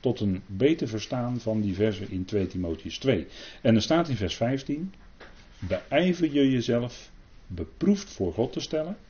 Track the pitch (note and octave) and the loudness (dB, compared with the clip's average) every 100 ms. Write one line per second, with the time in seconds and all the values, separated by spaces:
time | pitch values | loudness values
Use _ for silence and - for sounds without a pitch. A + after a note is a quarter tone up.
0 | B2+ A#2 G#2 F#2 - G2 C3+ E3 C3 G#2+ | 0 0 0 0 -4 0 2 2 -2 -4
1 | - B2+ A#2+ B2 A2+ A2 G#2 F#2 A2 F#2+ | -4 -4 -2 -4 -2 0 0 2 2 0
2 | F#2+ F#2+ F#2 G#2+ F#2 F#2 F2 D#2+ E2 - | -6 -6 -2 -2 -2 -2 -4 -4 -8 -4
3 | C3 G#2 - - - - - A2+ - D#3+ | 0 0 -2 -14 -18 -2 4 4 6 2
4 | E3+ A#2 F#2+ - A#2 C3+ - D3 F#3 - | 2 -2 -2 -2 -2 -2 -4 -6 -6 -10
5 | - - - - - - F#2 F#2+ - C#3 | -20 -20 -20 -20 -20 -14 -4 -4 0 2
6 | F3+ F3 D#3+ C#3+ C3+ C3 A#2 A#2+ A#2+ - | 4 2 2 4 6 4 2 0 0 -8
7 | - - - - - F2 E2 - F3 G3 | -20 -20 -20 -20 -14 -8 -8 -2 2 2
8 | - - F#2+ E2+ B2 - - D#3 D#3+ G#3+ | -2 -4 -4 0 -2 -2 -4 -4 -4 -8
9 | - | -12